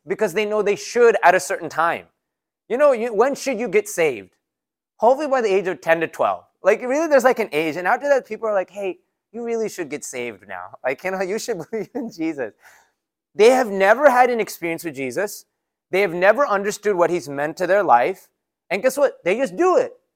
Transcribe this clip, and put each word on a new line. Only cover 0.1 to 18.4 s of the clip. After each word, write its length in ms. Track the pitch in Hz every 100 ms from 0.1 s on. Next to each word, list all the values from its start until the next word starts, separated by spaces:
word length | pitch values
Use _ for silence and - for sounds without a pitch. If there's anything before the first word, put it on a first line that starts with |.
| 196 214
they 120 | 175 208
know 160 | 214
they 140 | 202 208
should 400 | - 240 233 196
at 100 | 170
a 60 | 180
certain 300 | - 190 156
time. 380 | 156 165 123 85 _ _ _ _ _ -
You 100 | 233
know, 140 | 294
you, 220 | 240 240
when 220 | 208 262 269
should 240 | 277 214
you 80 | 233
get 200 | 208 208
saved? 480 | - 156 110 92 _ _ _ _ _ _ -
Hopefully 260 | 220 269 302
by 140 | 262
the 100 | 226
age 160 | 190 185
of 140 | 165
ten 180 | 165 165
to 80 | 156
twelve. 380 | - 113 90 - _
Like, 180 | 185 220
really, 260 | 247 285 330
there's, 160 | 277
like, 160 | 254 233
an 100 | 202
age. 240 | 151 160 151
And 120 | 180
after 200 | 247 285
that, 200 | 269 -
people 200 | 214 220
are 60 |
like, 160 | 202 180
"Hey, 300 | 202 196 - _ _ _
you 120 | 226
really 240 | 233 226 214
should 220 | - 151
get 160 | 143 -
saved 420 | 127 120 98 101
now. 300 | 92 95 -
Like, 200 | 127 139
you 60 | 185
know, 120 | 190
you 180 | 190 214
should 180 | - 185 147
<laughs> 60 |
believe 180 | 220 180 254
in 160 | 220
Jesus." 420 | 165 160 143 113 - - _ _ _ _ _ _
They 160 | 143 220
have 220 | 254 226
never 380 | 196 196 233 294
had 200 | 247 247
an 100 | 233
experience 440 | 196 - 170 165
with 120 | 170 131
Jesus. 500 | 131 127 202 - - _ _ _ _
They 120 | 185
have 120 | 202
never 320 | 175 190 226 285
understood 500 | 196 202 - 208 180
what 140 | 170
he's 180 | 175 135
meant 300 | 143 151 160
to 100 | 175
their 140 | 202
life. 480 | 170 120 143 190 _ _